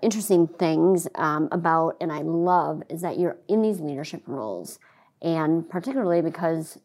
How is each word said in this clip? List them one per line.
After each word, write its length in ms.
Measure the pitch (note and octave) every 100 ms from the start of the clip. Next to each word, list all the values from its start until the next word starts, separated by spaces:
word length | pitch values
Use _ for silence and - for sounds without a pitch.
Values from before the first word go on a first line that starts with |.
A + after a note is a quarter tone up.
interesting 440 | A3+ G#3+ G3 F3+ E3
things, 600 | - E3+ D#3+ E3+ F#3 E3
um, 340 | - D#3 D3+ D#3
about, 460 | F3 E3+ E3 E3 -
and 120 | E3
I 80 | D3+
love, 600 | D#3 E3+ F3 F3+ D3+ D#3 -
is 120 | D#3+
that 160 | F3 C#3+
you're 180 | F3 - -
in 140 | G#3+
these 180 | A3 F#3+
leadership 420 | D3+ C#3 D#3 F#3 -
roles. 520 | C3+ A2 F2+ E2+ - _ _ _ -
And 460 | E3+ E3 D#3 E3 E3
particularly 540 | F3+ G#3 C4+ F#3+ E3+
because 560 | E3 E3 E3+ E3 D#3 -